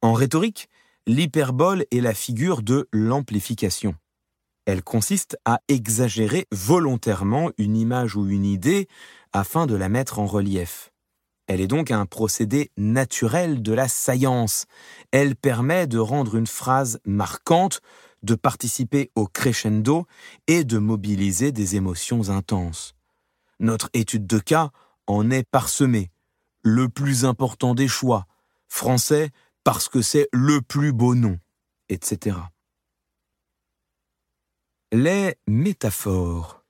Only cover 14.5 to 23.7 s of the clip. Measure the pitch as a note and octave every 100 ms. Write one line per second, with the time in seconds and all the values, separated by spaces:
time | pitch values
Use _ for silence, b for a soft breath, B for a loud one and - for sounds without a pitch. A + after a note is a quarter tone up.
14.5 | - - B B B B C3 C#3+ B2+ C#3
15.5 | A#2+ B2+ F3+ E3 A#2 A2 C#3 B2 A2 A2+
16.5 | - - C3 C3+ A2+ - G2+ F#2 - -
17.5 | E3+ F#3 - b b b b G2+ A2+ C#3
18.5 | - - - B2+ C#3+ C#3 - G#2 - C3+
19.5 | A2 A2 G#2+ A2 D#3 F3 B B B -
20.5 | E3 C#3+ A2+ G#2+ A2 G2 G2 G2 F2+ C3+
21.5 | B2 G2 G2 F#2+ E2+ - A#2+ G#2 G2 F#2+
22.5 | G2 F2 E2 - _ _ _ _ _ _
23.5 | _ A2+